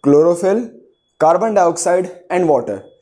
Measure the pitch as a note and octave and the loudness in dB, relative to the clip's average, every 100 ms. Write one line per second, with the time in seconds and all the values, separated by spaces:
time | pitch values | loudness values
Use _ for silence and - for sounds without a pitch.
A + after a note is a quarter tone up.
0 | C#3+ D3 E3 E3+ F#3 G#3+ A#3+ - _ _ | 4 4 4 0 -2 -2 -6 -16 _ _
1 | _ _ D#3 F3 A3+ G3+ F3 E3+ F3+ F3+ | _ _ 0 2 0 0 0 -2 -2 -2
2 | F#3 - _ F3+ F3 C3+ A#2 G2 - _ | -2 -12 _ -2 0 0 -2 -10 -12 _